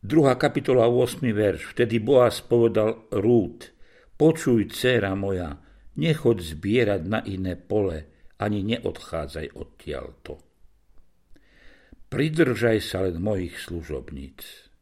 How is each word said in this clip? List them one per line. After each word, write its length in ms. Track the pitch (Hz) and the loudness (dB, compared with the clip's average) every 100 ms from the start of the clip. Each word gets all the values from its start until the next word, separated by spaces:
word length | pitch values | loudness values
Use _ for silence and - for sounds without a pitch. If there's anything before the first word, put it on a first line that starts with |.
| 101 | 2
Druhá 320 | 156 139 123 | 4 4 4
kapitola, 480 | 147 143 131 127 117 | 0 0 2 4 4
ôsmy 480 | 123 123 - 127 | 4 0 0 -2
verš. 400 | 104 104 82 - | 2 0 0 -8
Vtedy 240 | - 120 113 | -2 0 0
Boaz 400 | 107 139 120 - | 4 6 6 2
povedal 680 | - 120 117 110 107 113 - | 0 4 4 4 0 -2 -6
Rút, 640 | 107 104 120 92 - - _ - _ _ | -2 4 4 2 -6 -20 _ -20 _ _
„Počuj, 560 | - 151 160 - 120 101 | 2 2 4 2 2 0
dcéra 480 | - 127 123 98 98 | -2 0 2 0 -2
moja, 400 | 98 95 82 69 - - - - | -2 -4 -6 -10 -18 -20 -16 -4
nechoď 380 | 160 151 120 110 82 | 0 2 2 0 -2
zbierať 480 | 78 95 117 107 101 82 | -6 0 2 2 0 -2
na 160 | 110 - | -4 -4
iné 320 | 92 92 87 | -6 -6 -8
pole, 720 | - 107 98 80 78 _ - _ | -2 -2 0 -4 -12 _ -20 _
ani 240 | 104 104 | -4 -2
neodchádzaj 960 | 98 113 - 82 - 82 73 80 76 - | -2 -4 -4 -8 -10 -8 -8 -8 -10 -12
odtiaľto. 800 | - _ - 69 62 62 - - _ _ - _ _ - - _ _ - _ _ - - _ - - | -16 _ -10 -10 -10 -18 -16 -16 _ _ -20 _ _ -20 -20 _ _ -20 _ _ -20 -20 _ -20 -10
Pridržaj 720 | - 151 156 156 107 117 110 - | -2 -2 2 2 4 2 2 0
sa 160 | 92 | -2
len 160 | 95 82 | -2 -2
mojich 400 | 98 101 87 - | -2 -2 -4 -10
služobníc.“ 1120 | - 87 78 69 - 69 65 - - - _ _ | -10 -10 -8 -10 -10 -14 -14 -18 -20 -20 _ _